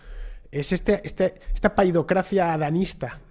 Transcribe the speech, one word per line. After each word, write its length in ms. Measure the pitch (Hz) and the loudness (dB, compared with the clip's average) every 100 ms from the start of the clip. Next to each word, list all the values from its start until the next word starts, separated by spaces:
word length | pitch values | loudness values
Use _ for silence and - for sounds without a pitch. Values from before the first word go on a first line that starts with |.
| - - - - - | -16 -12 -12 -14 -10
Es 200 | 143 143 | -6 -2
este, 300 | 180 - 202 151 | 0 2 0 -2
este, 360 | - 185 - - | -2 -2 -2 -4
esta 220 | - 208 - | 0 2 4
paidocracia 800 | 185 170 151 185 185 196 170 | 4 4 2 0 2 2 2
adanista, 640 | 160 151 165 190 - 123 - - | 0 0 0 0 -4 -8 -10 -20